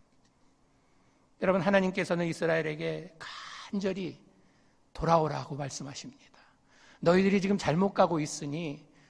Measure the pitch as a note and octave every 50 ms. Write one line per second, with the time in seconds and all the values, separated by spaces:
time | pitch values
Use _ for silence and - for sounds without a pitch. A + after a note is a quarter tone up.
0 | _ _ _ _ _ _ _ _ _ _ _ _ _ _ _ _ _ _ _ _
1 | _ _ _ _ _ _ _ _ - F#3 F#3 F#3+ - G3 G3 G3 F#3 F#3 F#3 F#3+
2 | F3+ - F3+ E3+ F3 E3+ D#3 - E3+ E3 D#3+ D#3+ D#3+ D#3 D3+ D3+ E3 E3 D#3 D#3
3 | D#3+ F3+ - - - - - - - - - - - - - G3+ F#3 G3 F#3+ G3
4 | F#3 D3+ - - - _ _ _ _ _ _ _ _ _ _ _ _ _ - -
5 | D#3+ D#3 E3 E3 D#3 D3+ D3 C#3 B2+ - D3+ C3+ D3 C3+ - - C#3 C#3 C#3 -
6 | - C3 - - - _ _ - - _ _ _ _ _ _ _ - - - _
7 | - E3 F3 F#3 G3 G3 F#3+ G3+ F3+ G3 G3+ G3 - D3 D3 E3+ G3 G3 - -
8 | F#3+ E3 E3+ D#3 D3+ D3 - - D#3 C#3+ C#3+ D#3+ F3 D3+ C#3+ D3+ - - _ _
9 | _ _